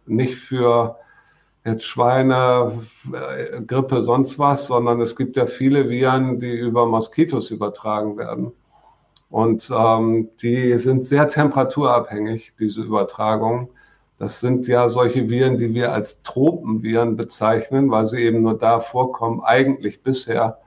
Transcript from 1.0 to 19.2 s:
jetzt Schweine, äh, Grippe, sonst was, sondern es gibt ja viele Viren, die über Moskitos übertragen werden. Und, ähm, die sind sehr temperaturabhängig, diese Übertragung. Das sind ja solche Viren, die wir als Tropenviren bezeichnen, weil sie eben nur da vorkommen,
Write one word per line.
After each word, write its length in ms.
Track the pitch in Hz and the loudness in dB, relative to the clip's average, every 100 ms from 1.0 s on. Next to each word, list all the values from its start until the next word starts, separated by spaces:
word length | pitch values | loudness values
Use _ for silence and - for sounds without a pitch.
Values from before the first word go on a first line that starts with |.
| - _ _ _ _ _ 117 | -20 _ _ _ _ _ -6
jetzt 180 | 110 | -6
Schweine, 880 | - - 120 131 131 127 127 123 117 113 110 _ 131 | -4 0 2 4 4 4 4 2 0 -4 -12 _ -14
äh, 500 | 127 135 131 - 123 | -10 -8 -8 -10 -10
Grippe, 400 | 110 131 131 127 | -4 -2 0 0
sonst 380 | 117 127 135 - | 2 2 0 0
was, 280 | 143 139 - | 0 0 0
sondern 340 | 120 120 120 | 0 0 0
es 140 | 117 - | -2 -4
gibt 200 | 123 135 | -4 -2
ja 100 | 120 | -2
viele 440 | - 131 139 127 | 0 2 2 2
Viren, 500 | 123 131 131 131 120 | 0 0 2 0 -2
die 180 | 123 117 | -4 -4
über 280 | 120 120 117 | -2 2 2
Moskitos 680 | 113 110 - 156 127 - | 0 -2 0 0 0 -4
übertragen 640 | 107 104 101 110 107 107 104 | -4 -6 -6 -6 -4 -4 -6
werden. 360 | 113 113 123 - _ _ _ _ _ _ _ | -8 -8 -8 -10 _ _ _ _ _ _ _
Und, 400 | 110 117 110 - 113 | 0 0 0 -2 2
ähm, 520 | 113 113 113 113 110 - | 4 4 2 0 -4 -6
die 380 | 120 123 123 120 | -2 0 2 2
sind 260 | 123 131 - | 2 0 2
sehr 220 | 143 147 | 2 2
temperaturabhängig, 1300 | - 143 139 127 147 135 123 117 104 107 113 - - | 2 2 2 0 0 2 2 0 -4 -4 -6 -10 -6
diese 220 | 107 104 | -4 -4
Übertragung. 880 | 110 107 95 - 107 107 110 120 123 _ _ _ _ - | -4 -2 -2 -2 -2 0 0 -2 -6 _ _ _ _ -12
Das 220 | 104 - | -10 -4
sind 280 | 123 127 123 | -2 -2 2
ja 200 | 120 120 | 2 2
solche 420 | 120 120 127 110 | 2 2 0 0
Viren, 280 | 123 131 120 | 2 2 2
die 160 | 117 | 0
wir 180 | 117 120 | -2 -2
als 320 | 110 - - | -2 -6 -12
Tropenviren 920 | - 127 147 170 107 110 113 113 117 110 | -10 0 2 0 -2 -4 0 0 0 -2
bezeichnen, 720 | 110 - 107 113 - 135 139 | -6 -2 0 0 0 0 2
weil 160 | 110 110 | 2 0
sie 140 | 123 | 0
eben 200 | 117 113 | 2 2
nur 160 | 113 110 | 2 2
da 220 | 113 117 | 2 2
vorkommen, 640 | - 127 127 - | 0 -2 -2 -2